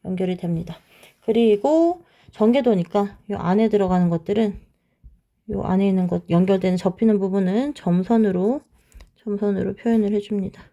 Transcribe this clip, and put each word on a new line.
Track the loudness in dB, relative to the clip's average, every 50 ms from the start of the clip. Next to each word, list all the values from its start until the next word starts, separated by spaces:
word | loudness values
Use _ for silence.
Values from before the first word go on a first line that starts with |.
| -8
연결이 | -8 -6 -4 -4 -4 -4
됩니다. | -4 -4 -4 -4 -4 -6 -10 -16 -18 _ _ _ _ -20 -20 _ _
그리고 | _ 0 2 4 4 4 4 2 2 2 4 4 4 2 0 -4 -12 _ _ _ _ -20
전개도니까 | _ 0 2 4 4 4 2 2 2 2 -2 -2 -2 -2 -2 -2 -6 -18 _ -10
요 | -8
안에 | -4 -2 0 2 2 2 2
들어가는 | 2 0 2 2 2 2 2 2
것들은 | 0 -2 -4 -2 -2 0 0 -2 -4 -8 -18 _ _ _ _ _ _ _ _ -20 _ _ _ _ _ _ _ -8
요 | -8 -6
안에 | -2 -2 0 0 2 2
있는 | 0 0 0 -2
것, | -2 -6 -2 0
연결되는 | 2 2 2 2 0 0 0 -2 -2
접히는 | 0 -2 -4 -2 2 2 2 2 2
부분은 | 0 -2 -2 -2 -2 0 0 -2 -2 -4 -8
점선으로, | -6 -2 -2 0 0 0 0 2 2 2 2 0 0 0 -2 -2 -4 _ _ _ _ _ _ _ -20 -20 _ _ _ _
점선으로 | -8 -6 -4 -2 -2 -2 -2 -4 -6 -8
표현을 | -4 -2 0 0 2 0 0
해줍니다. | -2 -4 -4 -4 -6 -6 -6 -8 -10 -16 -20 _